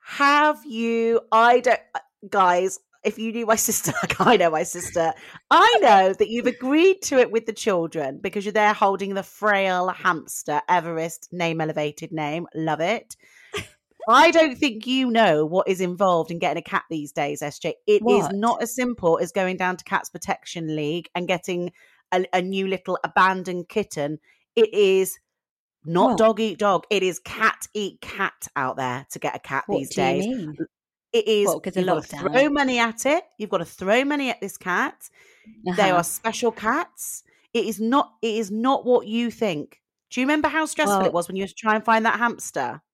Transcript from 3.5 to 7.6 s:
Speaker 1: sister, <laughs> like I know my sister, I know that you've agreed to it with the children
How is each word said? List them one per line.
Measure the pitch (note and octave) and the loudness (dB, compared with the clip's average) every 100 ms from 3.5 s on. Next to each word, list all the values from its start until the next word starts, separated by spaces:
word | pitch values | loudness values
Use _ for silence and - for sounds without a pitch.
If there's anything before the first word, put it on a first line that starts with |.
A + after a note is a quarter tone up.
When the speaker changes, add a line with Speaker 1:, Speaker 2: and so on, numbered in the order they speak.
| A3 | 0
Speaker 1:
sister, | - - - - | 0 -2 -4 -4
<laughs> | |
like | F#3 - | -4 0
I | F3 A3 | 4 4
know | E3+ | 4
my | D#3 | 2
sister, | E3 F3 - F3 E3 - - - _ | -4 -8 -6 -2 -2 -2 -14 -20 _
I | D#4+ G#4 A#4+ | 4 6 6
know | C4+ G3 F#3+ | 6 6 4
that | G3 G#3 | 2 -2
you've | A3+ B3 | 0 -4
agreed | - B3+ D4+ F#4 F#4+ | -4 0 4 4 2
to | - C4+ | 0 2
it | A#3+ | 2
with | A3 A3+ | 0 -4
the | |
children | G#3+ | -4